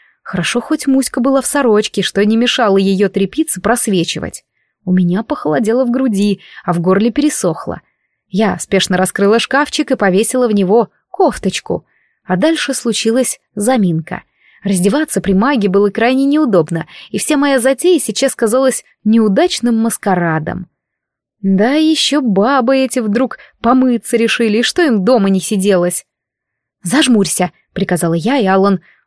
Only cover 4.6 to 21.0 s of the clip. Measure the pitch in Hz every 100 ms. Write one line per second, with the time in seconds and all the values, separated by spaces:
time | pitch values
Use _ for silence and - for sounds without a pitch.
4.6 | _ _ - 185 175 185 233 285 - -
5.6 | 214 240 247 247 262 196 208 190 - -
6.6 | - 170 170 196 233 226 294 - 180 160
7.6 | - 82 _ _ _ _ _ 185 214 180
8.6 | - 196 - 180 185 - 196 226 - 269
9.6 | 294 - - 262 202 185 220 254 247 202
10.6 | 185 226 214 _ _ - 349 - 196 -
11.6 | - 165 - _ _ _ - 185 302 330
12.6 | - 254 240 208 220 240 240 - _ -
13.6 | 208 254 185 160 160 - - _ _ _
14.6 | 180 190 190 262 311 202 - 190 247 277
15.6 | 196 196 202 196 233 262 277 302 294 190
16.6 | 156 165 - - - 214 - 302 285 269
17.6 | 233 269 349 339 - 202 269 - 220 247
18.6 | 269 - - _ 208 226 214 196 349 -
19.6 | 233 226 226 - 202 180 170 156 156 180
20.6 | 180 _ _ _